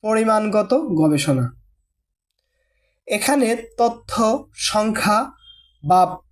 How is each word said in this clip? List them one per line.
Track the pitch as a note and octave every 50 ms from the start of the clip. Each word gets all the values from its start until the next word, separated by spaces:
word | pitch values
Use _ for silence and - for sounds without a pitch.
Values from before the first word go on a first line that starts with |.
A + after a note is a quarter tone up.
| -
পরিমাণগত | G#3+ A3 A3 A3+ A3 A3 G#3+ G#3+ G#3+ G#3 G#3+ G#3 G#3 - C#4 D#4+ C4+ F3+ D#3
গবেষণা। | D#3 D#3 D3+ C#3+ - - C#3 C3 B2 B2 - - _ _ _ _ _ _ _ _ _ _ _ _ _ _ _ _ _ _ _ _ _ _ _ _ _ _ _ _ _ -
এখানে | G#3 G#3 G#3 - C#4 C#4+ B3+ A3 A#3 A#3+ - - - -
তথ্য, | A#3+ A#3 A#3 - - - - - A#3 A3 A3+ D4 - _ _ - - -
সংখ্যা | - G#3+ G#3+ A3 G#3+ - - G3+ G#3 G#3+ C4 C#4 - _ - - - - _ _ _ _ D3
বা | C#3+ F3+ F#3 F#3 F3 - - _ _